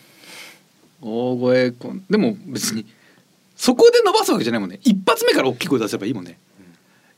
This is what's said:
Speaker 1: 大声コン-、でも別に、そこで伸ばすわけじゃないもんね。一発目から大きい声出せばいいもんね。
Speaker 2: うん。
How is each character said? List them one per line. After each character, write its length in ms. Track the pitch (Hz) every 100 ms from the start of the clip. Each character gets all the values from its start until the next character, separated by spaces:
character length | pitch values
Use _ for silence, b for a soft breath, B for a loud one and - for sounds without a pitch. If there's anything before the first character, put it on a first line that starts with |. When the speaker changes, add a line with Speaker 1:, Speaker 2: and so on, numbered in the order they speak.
| B B B B B B _ _ _ _
Speaker 1:
大 340 | 113 113 123 123
声 340 | 123 127 127
コ 160 | 123 117
ン-、 160 | 98 -
で 80 | 214
も 200 | 135 104 -
別 280 | 120 -
に、 120 | 110 104 b b b b _ _ -
そ 180 | -
こ 160 | 247 466
で 120 | 466
伸 80 | 427
ば 120 | 440
す 60 | 381
わ 80 | 240
け 60 |
じ 60 | 160
ゃ 20 |
な 60 | 131
い 20 |
も 80 | 98
ん 20 |
ね。 80 | -
一 120 | - 190
発 200 | - 226
目 80 | 480
か 100 | -
ら 60 | 131
大 60 | 127
き 80 |
い 40 | 170
声 120 | 135
出 80 | 107
せ 100 | 110
ば 80 | 98
い 40 |
い 40 |
も 80 | 113
ん 20 |
ね。 140 | 87 82 _ b
Speaker 2:
う 20 |
ん。 40 | 90 85 b b b